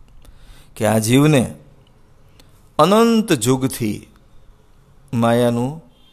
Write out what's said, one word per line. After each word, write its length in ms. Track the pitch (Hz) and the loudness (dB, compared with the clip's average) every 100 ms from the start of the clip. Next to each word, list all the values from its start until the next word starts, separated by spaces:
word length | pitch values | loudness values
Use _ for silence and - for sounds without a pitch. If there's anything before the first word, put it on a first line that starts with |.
| - - - - - - - - | -20 -20 -20 -20 -20 -20 -20 -6
કે 100 | 107 | -2
આ 120 | 110 | -2
જીવને 560 | 107 127 151 143 98 - - - _ _ _ _ - - - - _ - | 0 2 4 2 -2 -8 -20 -20 _ _ _ _ -20 -20 -20 -20 _ 0
અનંત 540 | 160 214 233 226 - | 2 4 2 2 0
જુગથી 760 | 147 120 131 131 - 110 104 110 - _ - - - _ _ _ - - | -2 0 -2 -2 -6 -8 -8 -14 -20 _ -20 -20 -20 _ _ _ -20 -8
માયાનું 680 | 120 117 120 120 120 127 160 - _ _ | -2 0 2 0 -2 -6 -10 -20 _ _